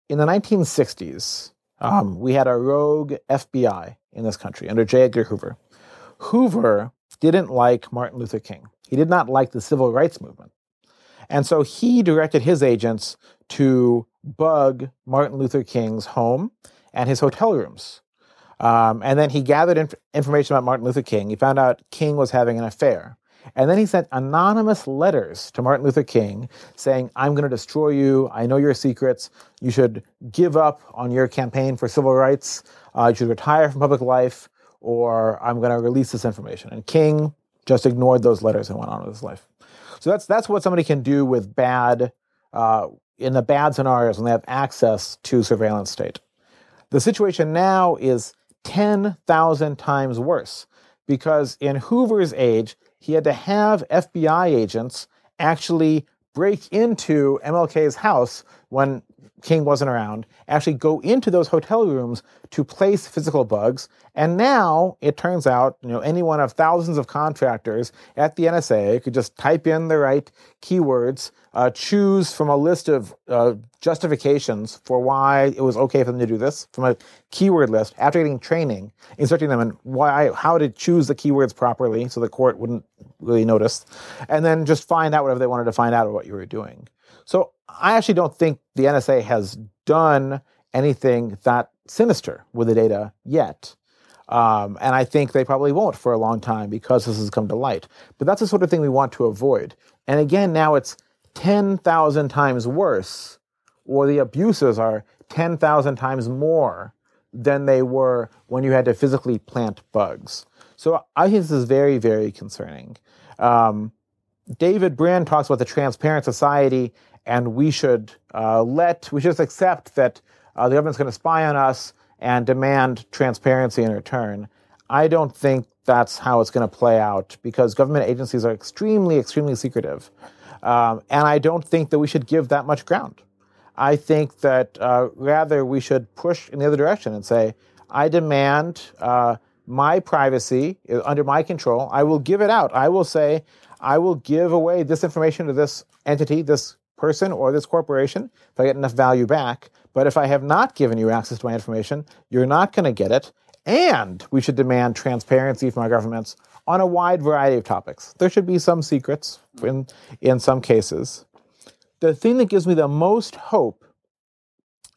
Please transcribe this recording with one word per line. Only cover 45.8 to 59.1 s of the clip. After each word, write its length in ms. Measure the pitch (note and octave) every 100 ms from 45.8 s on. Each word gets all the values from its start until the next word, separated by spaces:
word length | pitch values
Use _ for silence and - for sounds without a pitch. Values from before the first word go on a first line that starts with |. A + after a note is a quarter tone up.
| F#2+
state. 280 | - - - _ _ _ _ _ _ _
The 80 | C#3
situation 500 | G#3 G3+ G3+ E3+ D#3
now 460 | E3 F#3+ F#3+ F3+ D#3
is 360 | C3 B2 - - _ _
ten 540 | - F3+ G#3 G3+ G#3 E3+ -
thousand 500 | D#3+ E3 D3+ D3+ C#3
times 400 | - C#3 C3+ A#2
worse, 480 | C3+ E3 - - - _ _ _ -
because 500 | C3+ D#3+ D3+ C#3 -
in 160 | C#3+ C#3
Hoover's 580 | - A#3 A#3+ G#3+ E3+
age, 440 | B2+ B2 A2 A2 - _ _
he 140 | -
had 120 | D#3 D3
to 80 |
have 500 | C#3+ - G#3 G#3+ G#3 C#3+
F 220 | E3 -
B 140 | F3 D#3
I 200 | D#3+ F3+
agents 600 | C3 G#2+ A2+ B2 - - _ _ -
actually 680 | D3+ D#3+ - E3 D#3+ D#3 - _ _
break 340 | - G3 G#3 -
into 680 | G3+ A#3 A3 - D3+ C#3 C3+
M 120 | C#3+ E3+
L 120 | D#3+
K's 280 | D#3+ D3+ C3
house 480 | F#3 D3+ A#2+ - - _ _
when 320 | C3 C#3 C3 -